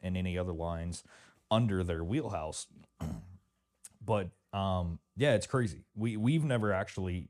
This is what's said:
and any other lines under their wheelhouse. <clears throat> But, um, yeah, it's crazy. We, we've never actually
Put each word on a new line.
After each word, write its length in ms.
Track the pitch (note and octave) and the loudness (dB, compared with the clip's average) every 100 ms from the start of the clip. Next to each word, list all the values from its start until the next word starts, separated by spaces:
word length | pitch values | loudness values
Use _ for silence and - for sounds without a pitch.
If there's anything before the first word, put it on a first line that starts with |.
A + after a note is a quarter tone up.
and 140 | F#2 F#2 | -4 -2
any 220 | F#2 F2+ | -2 -2
other 160 | F2+ | -2
lines 500 | E2 E2+ E2 E2+ F2 - - - _ - | -4 -4 -4 -6 -8 -14 -20 -20 _ 2
under 340 | A2 A#2 F#2+ | 4 4 2
their 180 | F2 E2 | 2 0
wheelhouse. 640 | E2 C3+ A2+ F2+ D#2 - - C#2 - - | 0 -2 -2 -4 -6 -8 -12 -18 -20 -10
<clears throat> 80 | D#2+ - F#2 F2+ _ _ _ _ - - | -8 -8 -12 -20 _ _ _ _ -20 -8
But, 240 | G#2 G#2+ F2 - _ | -2 0 -2 -10 _
um, 480 | G2 F#2+ F#2 F2 E2 _ - | -2 0 2 0 -4 _ 0
yeah, 180 | C#3+ | 4
it's 140 | G#2+ - | 4 4
crazy. 340 | C3 A2+ D2 - G#2 | 0 0 -4 -12 -4
We, 200 | A#2 G#2+ | -2 2
we've 280 | A#2 D#3+ | 2 4
never 280 | D3+ B2 G#2+ | 4 2 2
actually 560 | F#2+ G2+ - F#2 F2+ | 2 0 -2 -2 -2